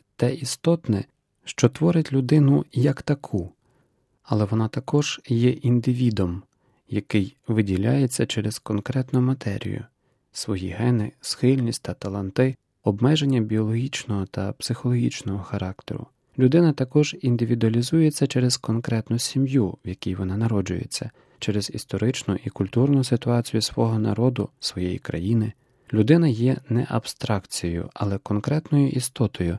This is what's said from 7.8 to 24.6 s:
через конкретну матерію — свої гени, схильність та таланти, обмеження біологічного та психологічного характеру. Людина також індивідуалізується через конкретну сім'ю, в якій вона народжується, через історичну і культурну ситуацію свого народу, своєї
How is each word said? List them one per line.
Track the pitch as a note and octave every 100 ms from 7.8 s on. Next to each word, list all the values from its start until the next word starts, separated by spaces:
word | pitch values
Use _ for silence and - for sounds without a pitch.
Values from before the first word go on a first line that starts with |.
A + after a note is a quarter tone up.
| G#2+ C#3 C3 - A#2
через | - G#2 -
конкретну | - G#2 - C3 B2+ B2+
матерію — | B2 C3 A2 G2 G2 G#2 G#2+ _ _ _ _
свої | - - F#2+ F2+
гени, | F2+ A#2+ A#2+ G#2 -
схильність | - - B2 C3+ A#2 A#2
та | -
таланти, | F#2 G2+ G2+ G2 A2 C3 C3 _ _
обмеження | - G2+ B2 D#3 C#3+ C3
біологічного | G#2+ A2 G#2+ A2+ C3+ - - G2+ F#2+
та | - G2
психологічного | - - A#2 B2 B2 A#2+ - - G2
характеру. | F#2 G2+ F#2 F#2+ - - - _ _ -
Людина | B2+ D#3+ E3+
також | C3+ B2+ D3 D3 -
індивідуалізується | C3 A#2+ A#2 A#2+ A2+ A2+ A#2+ E3 D#3 - C#3
через | B2+ B2 -
конкретну | - A2+ - A2+ - A#2
сім'ю, | - C3+ C3+ C3+ F#2+ - -
в |
якій | F#2 - F#2
вона | F#2+ G2
народжується, | A2+ G#2 F#2 F2 - - - - _ -
через | - G#2 -
історичну | - - G#2+ B2 B2+ - F#2+
і | -
культурну | - G2 A#2 C3+ C#3+
ситуацію | B2+ A#2+ - A#2+ A2+ A2+
свого | - - A2+ A2+
народу, | G#2+ G#2 B2 A#2+ G2+
своєї | _